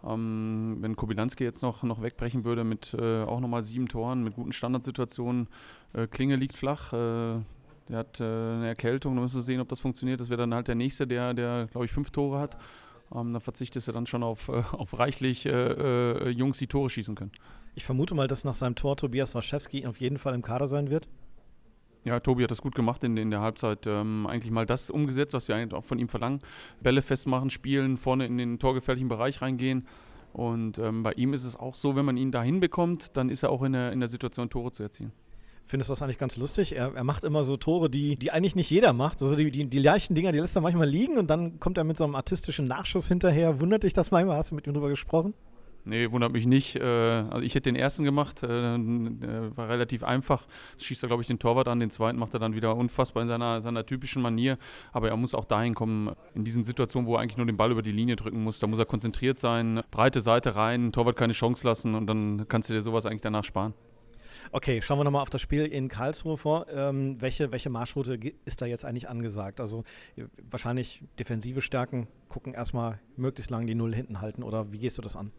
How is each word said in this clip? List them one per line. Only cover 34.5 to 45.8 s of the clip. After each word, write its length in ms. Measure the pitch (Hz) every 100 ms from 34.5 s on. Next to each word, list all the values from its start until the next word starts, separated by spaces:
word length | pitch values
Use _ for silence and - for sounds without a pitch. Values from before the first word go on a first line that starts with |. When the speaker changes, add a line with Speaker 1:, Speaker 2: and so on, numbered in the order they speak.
| 127 120
Speaker 1:
zu 100 | -
erzielen. 300 | 104 - 110 - - - - - -
Speaker 2:
Findest 240 | 139 131
du 0 |
das 100 | 135
eigentlich 160 | 143 120
ganz 180 | 131 -
lustig? 400 | 135 - 190 139
Er, 200 | 127 127
er 80 |
macht 220 | 127 147 -
immer 180 | 151
so 140 | 135 135
Tore, 340 | - 170 160
die, 240 | 135 147 143
die 160 | 131
eigentlich 240 | 156 185 185
nicht 160 | 165
jeder 200 | 165 226
macht. 300 | 120 143 -
Also 140 | 135 147
die, 160 | 156
die, 140 | 135 143
die 140 | 135
leichten 360 | 139 190 - 175
Dinger, 160 | 185
die 80 | 151
lässt 160 | 170 -
er 80 |
manchmal 260 | 160 175 151
liegen 300 | 147 262 294
und 100 | 170
dann 300 | 156 170 165
kommt 180 | 185 185
er 60 |
mit 140 | 160 160
so 80 | 151
einem 100 | 139
artistischen 500 | - 185 - 151 135
Nachschuss 420 | 127 180 185 160
hinterher. 520 | 180 180 156 165 143
Wundert 240 | 165 220
dich 100 | 196
das 160 | - 170
manchmal? 280 | 180 190 151
Hast 120 | 160
du 60 | 151
mit 100 | -
ihm 80 |
drüber 160 | 143 143
gesprochen? 460 | 143 - 160 175 - - - - -